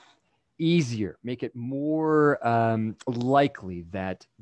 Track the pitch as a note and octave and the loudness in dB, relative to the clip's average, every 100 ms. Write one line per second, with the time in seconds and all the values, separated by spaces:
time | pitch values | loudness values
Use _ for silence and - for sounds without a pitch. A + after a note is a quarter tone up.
0 | _ _ _ _ _ - E3 E3+ B2+ A2+ | _ _ _ _ _ -2 2 2 2 -2
1 | F#2+ - A#2+ B2 A#2+ B2 A#2+ C#3 D3+ D#3 | -6 -8 -10 -8 -8 -8 -8 -6 -4 -2
2 | D#3 D#3 D3 - A#2 A#2 A2+ A2+ A2 - | 2 4 4 2 2 2 2 0 -2 -6
3 | - A#2+ B2 C#3 C#3+ - F#2+ F2 E2+ F#2+ | -6 -4 2 4 2 -2 -12 -12 -10 -8
4 | F#2+ F#2 _ - | -6 -8 _ -10